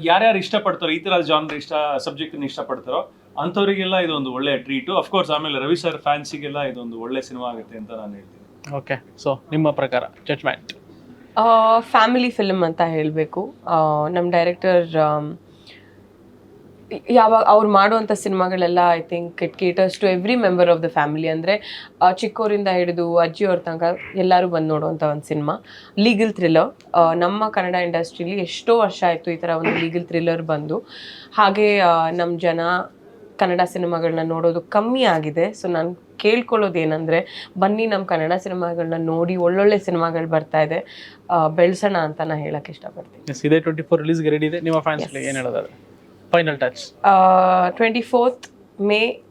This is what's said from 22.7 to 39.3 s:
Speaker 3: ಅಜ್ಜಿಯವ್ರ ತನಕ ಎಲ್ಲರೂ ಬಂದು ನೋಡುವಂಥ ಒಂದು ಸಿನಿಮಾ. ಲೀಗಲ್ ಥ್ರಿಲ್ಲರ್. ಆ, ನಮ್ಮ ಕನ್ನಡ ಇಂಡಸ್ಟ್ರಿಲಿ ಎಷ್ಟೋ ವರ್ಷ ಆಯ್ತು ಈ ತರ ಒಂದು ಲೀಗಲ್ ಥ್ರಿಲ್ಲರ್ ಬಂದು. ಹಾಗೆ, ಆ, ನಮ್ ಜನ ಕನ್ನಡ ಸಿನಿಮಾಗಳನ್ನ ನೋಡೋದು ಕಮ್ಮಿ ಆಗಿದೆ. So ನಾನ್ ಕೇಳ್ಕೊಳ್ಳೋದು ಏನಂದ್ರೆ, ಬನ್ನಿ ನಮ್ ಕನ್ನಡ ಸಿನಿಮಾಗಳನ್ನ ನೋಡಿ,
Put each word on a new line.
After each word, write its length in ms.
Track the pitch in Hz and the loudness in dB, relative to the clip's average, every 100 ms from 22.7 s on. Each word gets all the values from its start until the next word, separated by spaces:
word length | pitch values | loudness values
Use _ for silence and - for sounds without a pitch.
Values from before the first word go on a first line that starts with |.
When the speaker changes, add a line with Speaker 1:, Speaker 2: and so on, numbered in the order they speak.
| 180 175 175 170 170 | 0 0 -2 0 2
Speaker 3:
ಅಜ್ಜಿಯವ್ರ 420 | 165 160 196 175 | 2 0 0 0
ತನಕ 240 | 170 165 170 185 - | -2 -2 -2 -2 -6
ಎಲ್ಲರೂ 340 | 190 185 180 185 | -2 4 4 4
ಬಂದು 200 | 170 156 | 0 0
ನೋಡುವಂಥ 340 | 151 156 160 | -2 -2 -2
ಒಂದು 200 | 151 147 | -2 -4
ಸಿನಿಮಾ. 360 | - 156 147 202 - - - - | -4 -4 -4 -6 -10 -20 -10 0
ಲೀಗಲ್ 340 | 220 208 220 | 2 2 0
ಥ್ರಿಲ್ಲರ್. 640 | 208 170 160 233 - - 175 | 0 2 4 2 -4 -2 4
ಆ, 180 | 165 | 4
ನಮ್ಮ 340 | 170 175 208 214 | 2 0 0 -2
ಕನ್ನಡ 260 | 208 180 | -2 -2
ಇಂಡಸ್ಟ್ರಿಲಿ 640 | 180 175 170 165 - 175 202 | -2 -2 -4 -6 -8 -6 -6
ಎಷ್ಟೋ 400 | 175 - - 233 | -6 -6 0 2
ವರ್ಷ 260 | 196 - 175 | 2 0 -2
ಆಯ್ತು 240 | 165 175 | 0 -4
ಈ 60 | 165 | -6
ತರ 120 | 170 | -4
ಒಂದು 320 | 165 160 165 | -2 -2 -2
ಲೀಗಲ್ 260 | 165 175 175 | -2 -4 -4
ಥ್ರಿಲ್ಲರ್ 360 | 170 170 165 | -2 0 -2
ಬಂದು. 360 | 160 151 151 170 - - - - - | -2 -4 -4 -6 -8 -20 -20 -20 -6
ಹಾಗೆ, 440 | - 202 196 208 202 | 2 4 4 2 4
ಆ, 320 | 180 165 160 | 4 4 2
ನಮ್ 300 | 175 175 170 | -2 -2 0
ಜನ 200 | 175 165 170 180 - - - - - - | 0 0 0 -2 -4 -14 -20 -20 -12 -2
ಕನ್ನಡ 240 | 185 180 | 0 2
ಸಿನಿಮಾಗಳನ್ನ 540 | 180 185 175 165 165 165 | 0 0 -2 -2 -2 -2
ನೋಡೋದು 360 | 160 165 170 170 | -2 0 0 0
ಕಮ್ಮಿ 420 | 170 208 226 262 | -2 -2 0 0
ಆಗಿದೆ. 420 | 233 160 151 160 | 2 2 -2 -2
So 260 | 190 214 180 | -2 -4 -4
ನಾನ್ 260 | 170 170 180 _ - | -2 -4 -8 _ -4
ಕೇಳ್ಕೊಳ್ಳೋದು 640 | - 240 240 220 196 165 | 0 0 0 0 0 0
ಏನಂದ್ರೆ, 720 | 156 156 165 165 - - - 185 | -2 -2 0 0 -2 -14 -12 -2
ಬನ್ನಿ 280 | 190 214 226 | 0 0 0
ನಮ್ 200 | 196 180 | -2 -2
ಕನ್ನಡ 260 | 165 160 185 | -2 0 -2
ಸಿನಿಮಾಗಳನ್ನ 560 | 190 180 170 170 165 165 | -4 -4 -4 -4 -4 -2
ನೋಡಿ, 400 | 160 165 175 | -2 0 0